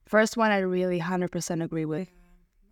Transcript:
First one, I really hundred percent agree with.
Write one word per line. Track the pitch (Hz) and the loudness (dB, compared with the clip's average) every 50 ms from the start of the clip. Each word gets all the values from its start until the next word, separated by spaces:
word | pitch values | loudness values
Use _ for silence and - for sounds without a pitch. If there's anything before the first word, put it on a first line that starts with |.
| _ - | _ 2
First | - 214 220 220 - 233 | 4 4 4 4 2 0
one, | 226 220 | 2 2
I | 208 196 | 2 2
really | 190 185 180 180 185 185 180 175 | 0 0 0 0 0 0 0 -2
hundred | 160 175 185 180 180 170 | -2 -2 -2 -2 -2 -2
percent | - 175 165 - 180 165 | -4 -6 -4 -4 -4 -4
agree | 165 160 160 160 160 | -4 -4 -4 -4 -4
with. | 151 156 156 185 - _ - - _ - _ _ _ _ _ _ _ | -4 -4 -6 -6 -8 _ -20 -20 _ -20 _ _ _ _ _ _ _